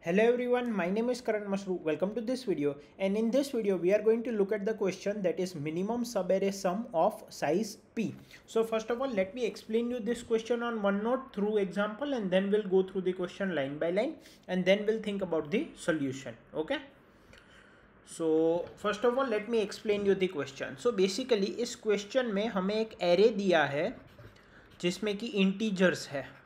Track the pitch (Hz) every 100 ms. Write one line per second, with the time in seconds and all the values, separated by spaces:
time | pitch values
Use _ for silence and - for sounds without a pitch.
0 | 170 185 226 247 247 247 240 208 170 202
1 | 240 247 - 214 202 196 190 180 156 151
2 | 185 214 220 262 226 160 143 143 - -
3 | 190 202 226 254 285 240 202 185 170 208
4 | 214 226 233 220 196 214 202 208 196 185
5 | 196 214 180 160 185 156 147 160 196 240
6 | 233 202 180 190 196 196 185 190 233 165
7 | 185 - - - 147 170 220 - - -
8 | 180 127 - - - 226 226 226 214 240
9 | 277 214 190 254 226 - - 220 240 247
10 | 202 233 - 226 226 240 240 226 202 196
11 | 220 247 - - 208 214 190 170 208 214
12 | 294 262 190 185 196 208 202 190 185 196
13 | 180 185 175 - 196 160 135 147 165 185
14 | 262 311 - - - 185 180 202 208 220
15 | 202 202 185 160 151 208 320 - - 160
16 | 139 127 123 110 - 151 156 285 - -
17 | - - - - - - - - - -
18 | - - 165 160 165 170 - - 208 202
19 | 247 247 262 214 202 233 202 - 220 208
20 | 202 190 185 156 135 - 117 135 240 220
21 | 190 196 254 220 190 - 233 - 214 202
22 | - 262 247 196 226 202 185 214 220 -
23 | 180 175 220 202 202 165 143 139 185 -
24 | - - - - - - - - 175 180
25 | 214 202 233 202 190 196 220 185 185 147
26 | - 139 127 -